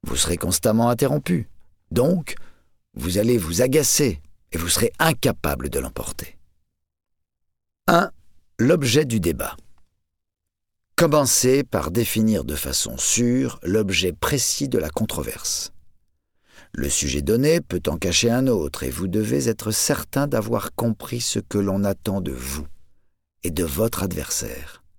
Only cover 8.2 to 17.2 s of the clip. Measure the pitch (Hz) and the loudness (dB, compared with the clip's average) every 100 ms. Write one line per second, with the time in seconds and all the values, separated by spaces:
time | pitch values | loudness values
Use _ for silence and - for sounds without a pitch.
8.2 | - - _ - 120 165 135 123 147 113 | -20 -20 _ 0 2 4 4 2 2 0
9.2 | 85 76 - - - - - _ _ _ | 0 -2 -4 -8 -20 -20 -20 _ _ _
10.2 | _ _ _ _ _ _ _ - 170 151 | _ _ _ _ _ _ _ 0 4 4
11.2 | 135 - 127 135 - 98 76 92 113 110 | 4 2 4 4 2 -2 -2 0 0 2
12.2 | 110 104 62 76 - - - - - - | 2 2 0 -4 -2 -4 -4 -4 0 2
13.2 | 120 127 131 - 82 104 101 95 92 82 | 2 2 0 -4 0 0 2 2 0 0
14.2 | - 143 - - 143 120 78 - 107 - | -2 0 0 -2 0 0 -2 -2 -4 -2
15.2 | 64 - - - - - - _ _ _ | -6 -6 -6 -6 -8 -14 -20 _ _ _
16.2 | _ _ _ - - - 69 - 73 67 | _ _ _ -20 -14 -6 -2 -2 -2 -2